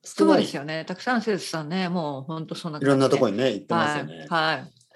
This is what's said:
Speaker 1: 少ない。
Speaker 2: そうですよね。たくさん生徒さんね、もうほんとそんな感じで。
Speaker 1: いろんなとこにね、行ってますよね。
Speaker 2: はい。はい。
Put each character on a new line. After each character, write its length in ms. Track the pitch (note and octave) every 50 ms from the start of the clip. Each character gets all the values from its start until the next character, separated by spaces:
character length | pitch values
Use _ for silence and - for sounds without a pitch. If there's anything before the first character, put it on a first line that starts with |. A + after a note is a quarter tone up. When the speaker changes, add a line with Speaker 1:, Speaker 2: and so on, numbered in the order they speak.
| _
Speaker 1:
少 220 | - - - G3+
な 80 | - D4+
い。 20 |
Speaker 2:
そ 0 |
う 20 | C4
で 80 | G#3+
す 100 | - -
よ 80 | D3+ C#3
ね。 220 | D3+ D#3 D#3+ D#3+
た 100 | - F#3
く 60 | - -
さ 120 | B3 B3+
ん 60 | A#3
生 140 | G#3+ A3 G#3
徒 100 | E3+ -
さ 180 | - - D#3+ D3+
ん 60 | D3
ね、 220 | E3+ F#3+ F#3 F3
も 300 | F3 F#3 D#3+ D3 C#3+ C3
う 20 | C3+
ほ 180 | C3+ D#3+ D#3+
ん 60 | D#3+
と 80 | - E3
そ 160 | - - E3+
ん 20 | D3+
な 80 | D3+
感 60 | C3+
じ 0 |
で。 40 | C3+
Speaker 1:
い 0 | C#3+
ろ 40 |
ん 40 | C3+
な 100 | C3+ B2+
と 80 | B2+ C3+
こ 100 | B2+ A2
に 80 | G2
ね、 160 | G#2+ C3 C3 G#2+
行 100 | F#2+ F#2
っ 20 |
て 80 | _ E3+
ま 180 | E3+ D#3+ D3 D3+
す 60 | D3
よ 60 | C#3
ね。 200 | D3+ D#3+ E3 D#3+ -
Speaker 2:
は 240 | E3+ E3 D#3 D#3+ D#3
い。 20 |
は 60 | C3 B2
い。 100 | - _ _ _ _ _